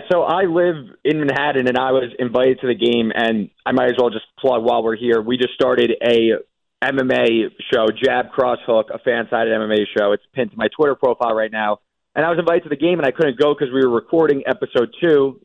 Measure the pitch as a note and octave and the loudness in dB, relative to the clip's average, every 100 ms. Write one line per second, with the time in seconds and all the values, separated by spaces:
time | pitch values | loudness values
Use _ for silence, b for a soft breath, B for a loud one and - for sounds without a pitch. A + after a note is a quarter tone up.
0 | - F3 - F3 F#3+ E3 F3 D#3 A#2 - | 0 0 0 0 0 2 0 -2 -10 -6
1 | C#3 D#3 C#3+ C#3+ D3 C3+ B2+ B2+ C3 C3 | -2 0 0 0 0 0 0 0 0 0
2 | B2 - B2 B2 C3 B2+ C3 A2 A#2 A#2 | -2 -6 -2 2 2 0 -2 0 0 0
3 | A2+ - A2+ A2 G2 _ - B2+ B2 A#2+ | 0 0 -2 -2 -4 _ -2 0 0 2
4 | A#2+ G#2+ - _ C3 B2 A#2 A#2 A2+ A2 | 0 -2 -14 _ -2 0 0 0 0 -2
5 | A#2+ A2+ A2 B2+ B2 - B2+ B2 A#2+ A2+ | 0 0 0 -2 -2 0 0 2 2 0
6 | A#2+ A#2 A2+ G#2+ - _ _ - B2+ C3+ | 2 2 4 0 -4 _ _ -6 -4 -2
7 | C3 B2 A#2+ A#2 G2+ - - B2 A2 A2 | 0 2 2 2 -2 -6 -4 0 0 0
8 | B2+ B2 A#2+ - B2 A#2 - A2+ A2 - | 0 0 -4 -2 -2 -2 0 0 0 -4
9 | - A#2 A2+ A#2 A2+ A2 A2 G#2+ G#2 G#2+ | -2 -2 -2 -2 0 -2 0 0 0 0
10 | G#2 G#2 _ - A2+ G#2+ A2 - D3 C3 | 0 0 _ -6 -6 -4 -6 0 -2 0
11 | C3 A#2 A#2 A2 A2 A2 G#2+ G#2 _ _ | -2 0 -2 -2 -4 -4 -4 -4 _ _
12 | _ - D#3+ E3+ E3+ E3+ D#3+ C#3+ E3 F3 | _ -4 -2 0 0 0 -2 -2 -2 0
13 | C#3 - D#3 A#2+ D3 D3 C3+ C3 C3 A#2 | 0 0 -2 2 0 0 -2 0 2 0
14 | - E3 D#3 C#3 B2+ B2 - B2+ A2+ - | 0 0 2 2 0 -4 -2 -2 -2 -2
15 | E3+ D3 C3+ B2+ | 2 2 2 -4